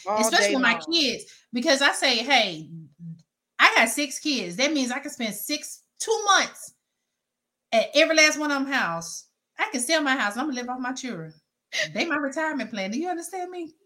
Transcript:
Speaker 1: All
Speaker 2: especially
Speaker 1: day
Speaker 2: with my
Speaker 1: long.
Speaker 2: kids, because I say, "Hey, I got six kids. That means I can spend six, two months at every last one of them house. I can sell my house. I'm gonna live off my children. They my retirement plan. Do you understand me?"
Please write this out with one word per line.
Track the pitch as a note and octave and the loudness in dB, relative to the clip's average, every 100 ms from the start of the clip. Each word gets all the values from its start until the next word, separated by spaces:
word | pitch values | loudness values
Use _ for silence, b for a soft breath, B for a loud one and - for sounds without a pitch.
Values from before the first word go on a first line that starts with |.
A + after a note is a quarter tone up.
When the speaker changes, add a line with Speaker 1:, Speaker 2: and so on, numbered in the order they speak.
| F#3+ | -2
Speaker 1:
All | G#3+ | 2
Speaker 2:
especially | A3+ - - | 4 4 4
Speaker 1:
day | |
Speaker 2:
with | C4+ | 4
my | A#3 | 2
Speaker 1:
long. | A3+ D#4+ | 2 0
Speaker 2:
kids, | E4+ C4 G3 - b b | 2 2 -2 -10 b b
because | A#3+ D#4 C4 | -2 2 4
I | C#4 | 4
say, | - C#4 A3+ | 2 2 2
"Hey, | B3+ B3+ G3+ D#3+ D#3 E3 D3+ - E3 E3 _ _ _ - | 4 2 2 -4 -10 -16 -18 -16 -16 -16 _ _ _ 4
I | G4 | 6
got | A4 A#3 | 6 2
six | - C#4+ - | 0 -4 -4
kids. | D#4 B3 F3 F3+ | -4 -2 -4 -2
That | D4 | 0
means | D4 A#3+ | 0 -2
I | C4+ | -4
can | D4 | -8
spend | - A3 | -6 -6
six, | G3+ - D4 - - _ - | -6 -6 -6 -8 -16 _ -6
two | - G#4+ G4+ | -2 0 4
months | F4+ A3+ - - _ _ _ _ _ _ _ _ _ _ | 2 2 -6 -20 _ _ _ _ _ _ _ _ _ _
at | A3+ - | 0 2
every | D4 D#4+ D#4 | 4 4 6
last | D4+ D4 | 6 4
one | D4 | 0
of | C#4 | -2
them | C4+ | 0
house. | C4 F3+ E3+ E3 - - _ _ - | -2 -2 -4 -8 -14 -18 _ _ -6
I | G#4 | -4
can | C4 | -2
sell | B3 D#4+ | 0 2
my | C#4+ C4+ | 2 0
house. | G#3 A3 | -2 -2
I'm | D4+ | -4
gonna | B3 | -4
live | B3 | -6
off | B3+ | -6
my | B3+ | -6
children. | C4 B3+ F3+ D#3+ - _ _ _ B F3 | -6 -8 -10 -12 -16 _ _ _ B -4
They | D3+ E4+ | -4 -2
my | D4+ | -2
retirement | C#4 D#4+ D#4 C#4+ G#3+ | -2 -4 -4 -4 -6
plan. | G3+ F#3+ | -6 -4
Do | A#3+ | -4
you | F4+ | -4
understand | E4+ E4 F#4 F4+ | -6 -8 -8 -8
me?" | F4+ D#4+ _ | -10 -12 _